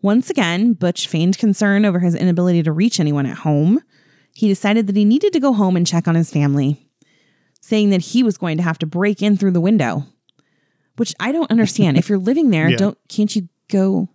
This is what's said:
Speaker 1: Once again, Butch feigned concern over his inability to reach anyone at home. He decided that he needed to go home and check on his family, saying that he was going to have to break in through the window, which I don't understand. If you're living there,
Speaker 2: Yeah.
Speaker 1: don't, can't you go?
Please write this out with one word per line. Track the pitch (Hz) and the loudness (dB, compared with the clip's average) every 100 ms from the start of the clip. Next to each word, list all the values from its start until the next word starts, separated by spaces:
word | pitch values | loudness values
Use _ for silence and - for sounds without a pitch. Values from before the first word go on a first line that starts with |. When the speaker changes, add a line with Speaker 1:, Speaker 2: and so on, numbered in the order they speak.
Speaker 1:
Once | 196 220 - | 2 0 0
again, | 370 180 170 226 | -2 -2 0 0
Butch | 208 180 175 - | 0 -2 -4 -4
feigned | 160 170 196 | -2 0 0
concern | 220 196 208 202 208 | 0 0 0 2 2
over | 180 | 0
his | 180 170 | 0 0
inability | 185 170 180 175 | 0 0 2 2
to | 160 | 0
reach | 156 220 - | 0 -2 0
anyone | 156 147 135 | -2 0 -4
at | - | -4
home. | 156 147 156 240 - _ _ _ _ | -2 2 2 0 -2 _ _ _ _
He | - 214 | -4 -2
decided | 196 208 214 202 | 0 0 0 0
that | 202 | 0
he | 208 | 2
needed | 254 403 | 2 2
to | 349 | 0
go | 277 | 0
home | 226 190 180 | 2 2 2
and | 170 | 0
check | 170 165 | 0 0
on | 165 | 0
his | 165 | 0
family, | 151 143 143 139 147 _ _ _ _ _ _ _ _ | 0 0 0 0 -4 _ _ _ _ _ _ _ _
saying | - 220 208 | -4 0 2
that | 190 | 0
he | 170 240 | 0 0
was | 247 190 | 0 0
going | 180 156 | -4 -2
to | |
have | 175 160 | -2 -4
to | 160 | -6
break | 175 202 208 | -2 -2 0
in | 208 202 | 0 2
through | 196 | 2
the | 180 | 0
window, | 170 220 123 92 139 _ _ _ _ _ _ _ _ - | 2 2 0 -4 -8 _ _ _ _ _ _ _ _ -8
which | 233 - | -8 -6
I | 220 | -4
don't | 302 311 | -4 0
understand. | 226 214 - 175 143 | 0 0 2 2 2
If | - | 0
you're | 202 | -2
living | 185 277 302 | 0 0 2
there, | 175 160 | 2 2
Speaker 2:
Yeah. | 170 | 2
Speaker 1:
don't, | 202 - _ | 0 -4 _
can't | - 208 | -4 -2
you | 220 175 _ _ | -2 -8 _ _
go? | 196 190 190 185 | 0 0 0 -4